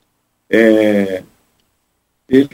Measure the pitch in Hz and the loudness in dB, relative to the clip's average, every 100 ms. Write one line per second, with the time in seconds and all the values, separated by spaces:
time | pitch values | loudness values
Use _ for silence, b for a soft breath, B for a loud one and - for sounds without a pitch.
0 | _ _ _ _ - 107 113 110 107 104 | _ _ _ _ -4 0 2 2 0 -2
1 | 98 92 - _ _ _ _ _ _ _ | -4 -8 -14 _ _ _ _ _ _ _
2 | _ _ - 131 143 | _ _ -2 0 0